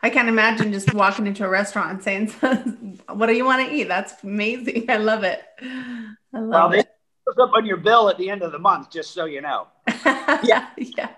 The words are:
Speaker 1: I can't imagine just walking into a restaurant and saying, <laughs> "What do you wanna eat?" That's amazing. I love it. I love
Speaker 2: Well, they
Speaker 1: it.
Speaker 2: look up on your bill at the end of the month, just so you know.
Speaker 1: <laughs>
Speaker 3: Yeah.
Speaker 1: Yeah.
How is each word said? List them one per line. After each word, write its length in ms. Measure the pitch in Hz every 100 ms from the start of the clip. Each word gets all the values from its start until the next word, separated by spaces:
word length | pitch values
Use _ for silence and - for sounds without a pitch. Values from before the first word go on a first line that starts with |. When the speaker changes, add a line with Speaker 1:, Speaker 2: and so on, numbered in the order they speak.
Speaker 1:
I 80 | 226
can't 200 | 254 233
imagine 420 | 226 220 226 214
just 220 | 202 196
walking 340 | 208 196 196 202
into 180 | 196 196
a 40 |
restaurant 420 | 190 202 214 165
and 120 | 190
saying, 240 | 208 196 214 - 262 254 - 214 202 185
<laughs> 100 | -
"What 180 | 202 226
do 60 |
you 120 | 240 254
wanna 220 | 262 262
eat?" 160 | 294 190
That's 360 | 185 202 -
amazing. 680 | 196 202 208 247 240 233 233
I 80 | 226
love 260 | 214 220
it. 200 | 196 - - -
I 440 | 254 262 247 240 220 214 _
love 140 | - 220
Speaker 2:
Well, 200 | 170 165
they 100 | 190
Speaker 1:
it. 80 | - _ _ _ -
Speaker 2:
look 120 | -
up 140 | 247
on 120 | 220 220
your 120 | 185
bill 320 | 165 233 214
at 80 | 180
the 120 | 185
end 120 | 202
of 100 | 175
the 80 | 151
month, 300 | 185 175 135
just 240 | 165 151
so 120 | 175 160
you 160 | 143
know. 260 | 147 120 - _ -
Speaker 1:
<laughs> 200 | - 320 - - 285
Speaker 3:
Yeah. 240 | 240 - - -
Speaker 1:
Yeah. 320 | - - 233